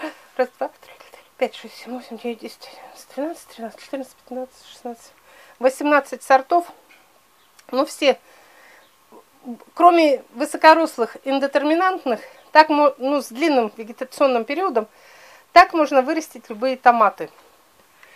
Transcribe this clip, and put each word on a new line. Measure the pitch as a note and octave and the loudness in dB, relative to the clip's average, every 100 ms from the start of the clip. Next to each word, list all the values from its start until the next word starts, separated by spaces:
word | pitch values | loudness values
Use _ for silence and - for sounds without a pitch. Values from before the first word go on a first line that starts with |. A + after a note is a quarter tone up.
| D#4 - - - | -14 -16 -12 -6
Раз, | B3 - | -6 -6
два, | C4+ | -12
три, | - - | -12 -20
четыре, | - - - - - | -20 -20 -20 -20 -8
пять, | B3 - | -8 -8
шесть, | A3+ - | -20 -20
семь, | - | -16
восемь, | B3 A#3+ A3 | -16 -14 -12
девять, | A#3+ A3+ | -12 -12
десять, | A3+ - - - - - - | -14 -20 -20 -20 -20 -20 -16
одиннадцать, | - | -10
двенадцать, | D4 E4+ - | -10 -10 -18
тринадцать, | - A3+ - | -16 -16 -16
четырнадцать, | - C#4 C4 _ | -14 -14 -14 _
пятнадцать, | - B3+ B3+ _ - | -16 -14 -14 _ -20
шестнадцать, | - A#3+ A#3 - _ _ - - - | -18 -16 -16 -20 _ _ -20 -20 -4
восемнадцать | B3 C4 D4 D4 C#4 B3+ | -4 -2 0 0 -2 -6
сортов. | - C4+ C4+ F4 E4+ - _ _ _ _ _ _ _ _ - | 0 2 2 -2 -2 -10 _ _ _ _ _ _ _ _ -8
Ну, | B3 D4 | -4 -4
все, | - D4 - _ _ _ _ - - _ _ _ - _ _ C4 A3+ - | -2 -2 -2 _ _ _ _ -20 -20 _ _ _ -20 _ _ -18 -18 -14
кроме | - E4+ F4 D#4 C4 - | 2 4 4 2 0 -4
высокорослых | A3+ D4 D4+ D#4+ D#4+ D#4+ - A3+ - | -8 -8 2 6 6 4 -4 -6 -6
индетерминантных, | - C4+ C#4 C#4 C#4+ E4 F#4 F#4+ C#4 G#3+ - - _ | -4 -2 -2 -2 0 0 0 -2 -4 -6 -8 -20 _
так | D4+ D#4 | 4 6
мо-, | D4 D4 - | 4 2 0
ну, | B3+ C#4+ | -4 -4
с | - | -4
длинным | A3+ D#4+ C4+ A3 - | -4 0 0 0 -4
вегетационным | A3 A#3 B3+ - C#4+ B3 | -16 -14 -10 -2 0 0
периодом, | A3 C#4+ F#4+ A#3 A3 _ - - - - _ | -4 -4 -4 -2 -4 _ -20 -20 -20 -20 _
так | E4+ F4+ | 6 6
можно | E4+ D4 C#4 | 4 0 2
вырастить | B3+ D#4+ D#4 B3 - | 0 -2 -8 -14 -16
любые | G#3+ C4 B3+ | -8 -6 0
томаты. | B3+ A#3+ G#3 - D#3 _ _ _ _ _ _ _ - | 2 4 2 0 -10 _ _ _ _ _ _ _ -20